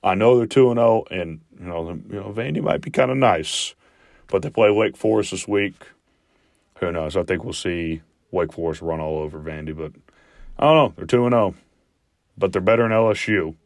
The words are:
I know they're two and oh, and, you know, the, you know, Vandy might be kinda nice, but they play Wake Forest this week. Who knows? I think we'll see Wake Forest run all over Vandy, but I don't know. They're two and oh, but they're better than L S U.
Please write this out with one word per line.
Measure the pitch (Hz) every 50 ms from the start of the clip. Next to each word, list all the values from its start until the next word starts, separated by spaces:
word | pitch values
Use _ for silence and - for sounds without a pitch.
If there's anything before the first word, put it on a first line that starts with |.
I | - 101 92
know | 95 107 120 127
they're | 123 117
two | 113 - 135 131 123
and | 120 117
oh, | 117 117 113 110 - -
and, | - 92 87 82 80 80 _ _ _ -
you | 87
know, | 87 85 85 82
the, | 82 87 - - - 95
you | 101
know, | 98 101
Vandy | 104 110 117 143 156 -
might | 147 - - -
be | - 156
kinda | - - 131 127 131
nice, | 135 131 117 92 82 78 - - - - - - _ _ _ _ _ _ _ _ _ _ _
but | - 95
they | 90 85
play | - 110 110 104
Wake | 104 104 110 104 -
Forest | - - 110 110 110 101 -
this | 95 95 - -
week. | 104 101 101 101 87 _ - - _ _ _ _ _ _ _ _ _ _ _ _ _ _ _ _ _ -
Who | - 87
knows? | 85 82 80 76 76
I | 95 85
think | - 92 85 78
we'll | -
see | 82 - - 95 87 85 85 80 80 80 _ _ _ _ _ _
Wake | - 92 85 78
Forest | - - 82 82 78 78
run | 80 82 82 80
all | 78 78 78 78
over | 78 76 76 78
Vandy, | 76 78 78 76 78 78 78
but | 78 78 76 - _ _ _ _ _ _ _ _ - - - - -
I | -
don't | 151 160
know. | 160 139 113 78
They're | - 95
two | - - 123 120
and | 123 123
oh, | 117 107 95 95 - _ _ _ _ _ _ _ _ _ _ _ _ _ _ _
but | - - 95
they're | 95 101
better | 92 107 113 113 117
than | 113
L | 113 113 113 110
S | 107 - - -
U. | 107 98 82 80 82 _ _